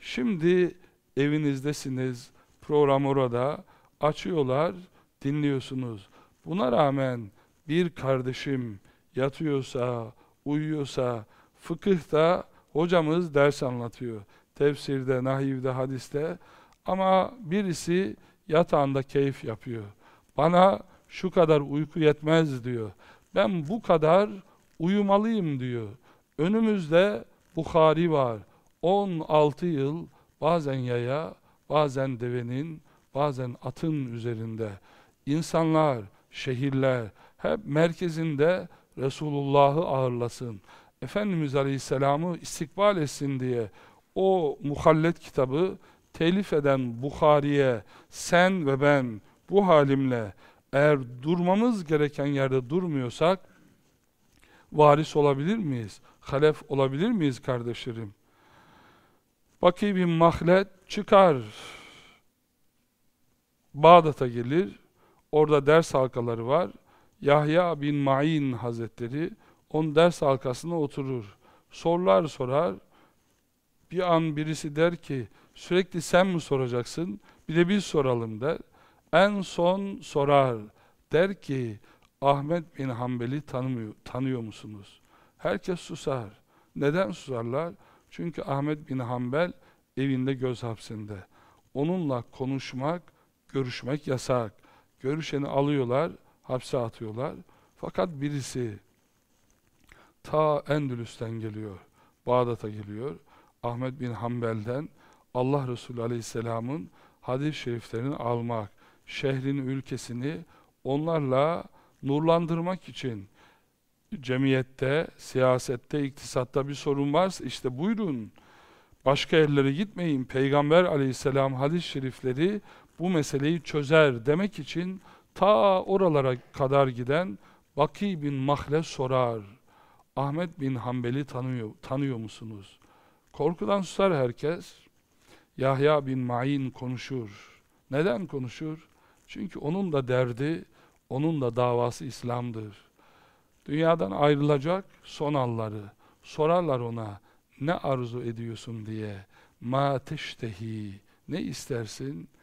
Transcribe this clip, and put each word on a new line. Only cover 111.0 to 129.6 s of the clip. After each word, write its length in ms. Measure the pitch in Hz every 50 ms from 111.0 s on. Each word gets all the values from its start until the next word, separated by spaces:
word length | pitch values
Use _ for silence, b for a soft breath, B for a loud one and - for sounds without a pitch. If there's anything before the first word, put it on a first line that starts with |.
| 156 165 165 160 143 131 127 135 143 160 170 - - - _ b b b b b b
nurlandırmak 840 | 135 139 147 160 165 165 170 175 156 170 165 170 180 190 175 - -
için 400 | 123 - - 131 113 101 98 98 _ b b b b b b b b b _ _ _ _ _ _ - 160
cemiyette, 840 | 131 123 127 127 135 135 135 131 127 - - - 131 131 143 156 165 - -
siyasette, 880 | - - - - 131 127 127 127 123 - - 127 117 - - - 147 143
iktisatta 640 | 135 131 - - - - 139 123 - - 143 135 143
bir 60 | 143
sorun 380 | 131 - 151 139 139 143 143 143
varsa 320 | 165 185 190 180 - -
işte 340 | 131 - - - 131 127 127
buyurun, 540 | 165 208 226 202 214 170 139 117 107 101 - b b b b b b b b b b b b b b
başka 320 | 131 139 139 - - 185
yerlere 360 | 160 156 147 143 143 135 139 139
gitmeyin. 520 | 156 208 202 - 180 175 165 147 131 127
Peygamber 600 | - - 131 135 139 139 143 143 147 160 175 180
Aleyhisselam 720 | 175 160 143 139 131 123 - - 143 131 139 135 135 135
hadis-i 340 | 127 139 143 165 175 165 -
şerifleri 720 | - 143 135 131 - - - 131 123 135 165 190 208 202 - B B B B B B -
bu 120 | 165 185
meseleyi 520 | 185 156 139 - - 135 139 151 170 165 -
çözer 640 | - - 151 143 131 160 160 156 143 123 117 110
demek 320 | 139 147 175 202 208 - -
için 420 | 139 - - 165 175 185 190 190 - b b b b b b
ta 480 | - 185 196 214 226 208 202 190 190 -
oralara 540 | - 190 190 190 175 151 143 131 131 127 123 - - -
kadar 360 | - 143 131 139 143 139 131
giden 500 | 123 120 123 120 143 165 185 196 202 - b b b b b b _
Baki 460 | 139 147 156 - - 202 202 190 156 147
bin 120 | 143 139
Mahle 480 | 135 131 139 143 143 - - 143 160 160
sorar. 580 | - - - 131 127 131 127 127 120 117 113 101 98 107 -